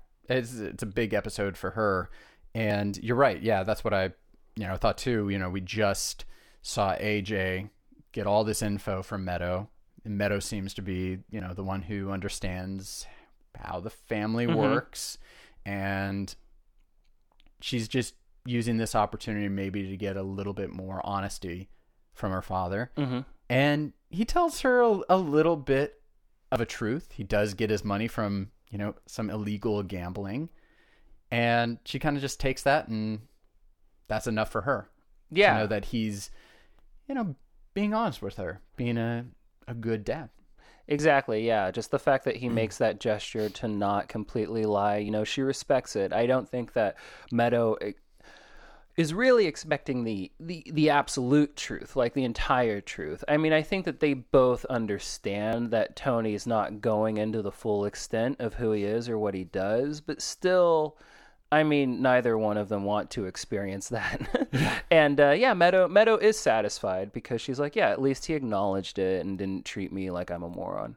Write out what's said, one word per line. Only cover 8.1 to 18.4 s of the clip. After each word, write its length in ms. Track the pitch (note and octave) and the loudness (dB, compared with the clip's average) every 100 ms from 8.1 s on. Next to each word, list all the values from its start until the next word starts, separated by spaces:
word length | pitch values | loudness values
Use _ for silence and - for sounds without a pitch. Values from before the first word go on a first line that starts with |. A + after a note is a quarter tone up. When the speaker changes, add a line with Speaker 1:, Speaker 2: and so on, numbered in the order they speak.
Speaker 1:
get 140 | - G2+ | -4 2
all 180 | G#2 | 2
this 160 | A2 G#2+ | 2 0
info 420 | G#2+ G2+ - F#2+ | -2 -2 -4 -6
from 220 | F#2+ G#2 | -6 -6
Meadow. 460 | F#2 F2 F2 F#2 G#2+ _ _ - | -4 -4 -2 -4 -6 _ _ -16
And 140 | A2 G2+ | -8 -2
Meadow 220 | G2+ G2+ | 0 -2
seems 340 | - G#2+ F#2+ | -4 -6 -6
to 80 | - | -8
be, 360 | F#2+ F#2 F#2 F#2 - | -6 -4 -4 -6 -10
you 100 | A2 | -10
know, 140 | F#2 | -8
the 80 | F2+ | -8
one 180 | F#2+ F#2+ | -6 -6
who 280 | E2+ G2+ G2 | -6 -6 -6
understands 960 | G2 F#2+ - F#2+ F#2 F#2 G2 G2 - - - - _ _ - | -6 -6 -6 -6 -6 -6 -8 -10 -14 -14 -18 -20 _ _ -16
how 220 | - F2+ | -10 -8
the 100 | G2+ | -10
family 580 | - - A2 G#2+ A2+ A#2+ | -12 -6 -2 0 0 2
Speaker 2:
Mm-hmm. 100 | D3+ | 2
Speaker 1:
works. 580 | C#3 C3+ - - - - - - - - | 2 2 -2 -8 -10 -12 -18 -20 -20 -16
And 680 | - G2+ G2 G2 G2 G2 G2 - - - _ _ _ _ _ _ _ _ - - | -8 -4 -2 -2 -2 -4 -6 -10 -20 -20 _ _ _ _ _ _ _ _ -20 -14
she's 260 | - B2 A2 | -6 -4 -2
just 280 | C3 A#2+ - _ _ | -2 -2 -8 _ _